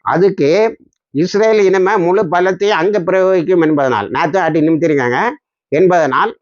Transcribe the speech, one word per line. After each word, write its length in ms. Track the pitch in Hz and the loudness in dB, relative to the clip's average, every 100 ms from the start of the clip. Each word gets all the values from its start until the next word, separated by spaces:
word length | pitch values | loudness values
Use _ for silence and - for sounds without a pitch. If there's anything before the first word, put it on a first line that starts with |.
அதுக்கு 760 | - 143 190 196 143 180 226 - - _ _ | -2 0 0 0 0 2 0 -4 -20 _ _
இஸ்ரேல் 540 | 135 180 202 220 220 | -4 -2 0 2 2
இனிமே 320 | 196 190 185 208 | 2 2 0 0
முழு 320 | 170 190 185 | 0 0 0
பலத்தையும் 460 | 175 180 185 202 170 | 0 0 -2 -2 0
அங்க 220 | 175 208 | 0 -2
பிரயோகிக்கும் 640 | 170 185 185 190 165 180 | -2 0 2 0 0 0
என்பதனால், 480 | 160 151 135 113 101 | 2 0 0 -2 -4
நேத்து 280 | 120 170 190 | -4 -2 -2
ஆட்டி 220 | 165 160 | 0 0
நிமித்திருக்காங்க 580 | 156 160 160 143 123 127 226 302 _ _ _ | 0 0 0 0 0 0 -2 -6 _ _ _
என்பதனால் 720 | 143 180 175 147 131 208 - | 0 2 2 0 0 -2 -6